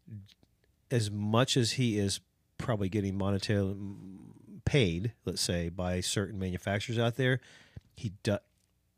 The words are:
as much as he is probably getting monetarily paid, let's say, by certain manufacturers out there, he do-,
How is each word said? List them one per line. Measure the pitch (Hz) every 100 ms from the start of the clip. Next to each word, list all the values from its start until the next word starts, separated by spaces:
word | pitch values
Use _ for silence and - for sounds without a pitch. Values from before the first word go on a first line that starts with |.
| - 107 98 - _ _ _ _ -
as | 120 104
much | 104 104 110 131 139
as | 113
he | - 123 104
is | 98 - - _ _ -
probably | - 107 95
getting | 107 98 95
monetarily | 98 98 - 104 95 98 101 101 95 95 - - - 202 -
paid, | 151 101 82 113 -
let's | 95 87
say, | - 87 85
by | 92 90 90
certain | - 110 95 104
manufacturers | 92 90 - 101 - 117
out | 117 117
there, | 131 127 - - - - -
he | - 107 95
do-, | 110 101 - _ _ _ _